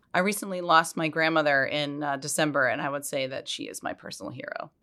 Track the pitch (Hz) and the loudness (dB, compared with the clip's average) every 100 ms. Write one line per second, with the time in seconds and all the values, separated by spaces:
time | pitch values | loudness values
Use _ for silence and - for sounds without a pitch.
0 | _ 170 185 208 202 185 175 160 165 - | _ 0 2 0 -4 -4 4 6 6 0
1 | 160 160 160 160 147 139 135 147 143 143 | -2 2 4 4 4 4 4 0 -2 -4
2 | 151 139 147 - 151 143 127 113 147 143 | -4 -4 -4 0 0 2 2 2 -2 -4
3 | 139 143 131 131 - - 107 - - - | -4 -4 -4 -6 -8 -8 -8 -8 -8 -8
4 | - - - - - - - _ | -12 -12 -12 -12 -10 -10 -12 _